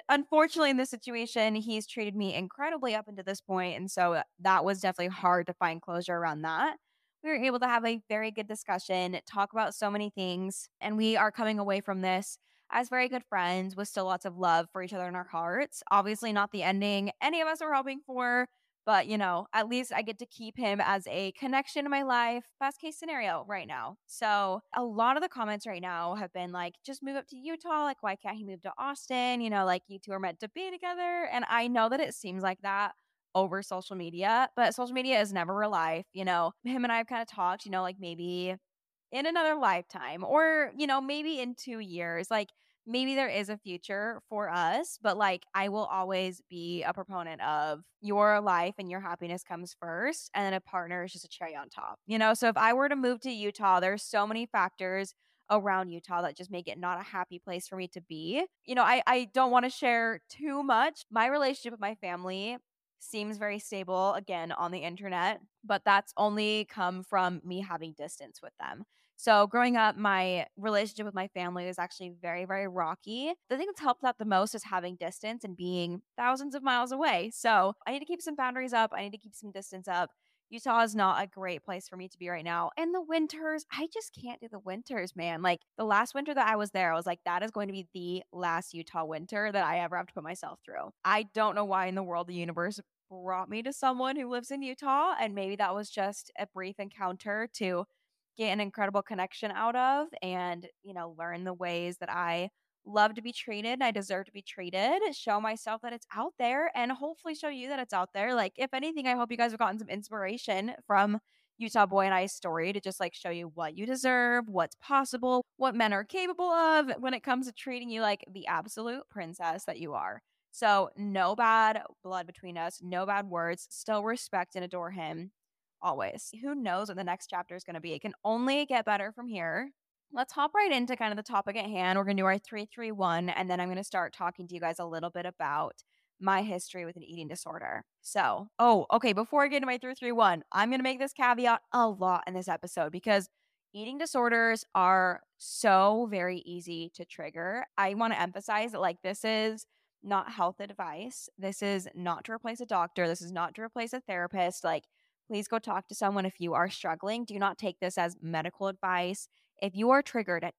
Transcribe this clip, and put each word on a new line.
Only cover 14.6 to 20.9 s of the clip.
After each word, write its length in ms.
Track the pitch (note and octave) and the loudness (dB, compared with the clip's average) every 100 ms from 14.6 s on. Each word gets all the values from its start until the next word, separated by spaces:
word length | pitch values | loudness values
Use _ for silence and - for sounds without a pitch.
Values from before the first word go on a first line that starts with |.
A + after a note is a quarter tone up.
| E3 | 4
for 120 | F#3+ | -4
each 100 | F#3 | -6
other 160 | G3 F3+ | -4 -4
in 80 | F3+ | -6
our 80 | |
hearts. 580 | F3+ E3 E3+ G3+ C#4+ - - | -6 -4 -2 0 -2 -4 2
Obviously 420 | G3+ G3 G#3+ A3+ | 4 4 0 -2
not 200 | G#3 G3+ | 0 0
the 100 | G3+ | 0
ending 480 | F3 G3 G#3 G3+ G3 - | 0 2 2 0 -2 -2
any 200 | C#4+ E4 | 0 0
of 80 | D#4+ | 0
us 120 | D#4+ | -2
were 140 | D#4 | 0
hoping 280 | C#4 C4+ C4+ C#4 | 0 0 -6 -8
for, 420 | B3+ B3 B3 B3 _ _ _ - | -2 2 2 0 _ _ _ 4
but, 220 | G3+ E3 | 4 4
you 100 | G#3+ | 2
know, 300 | F#3+ F3 G3+ | 2 0 0
at 160 | A3 A3 | 0 2
least 240 | B3 B3 | 0 -2
I 100 | - | -2
get 180 | A3 G#3 | -2 -6
to 60 | A#3+ | -12
keep 300 | - A3 B3+ | -14 -12 -2
him 240 | A3 G3+ | 0 2
as 280 | - | 2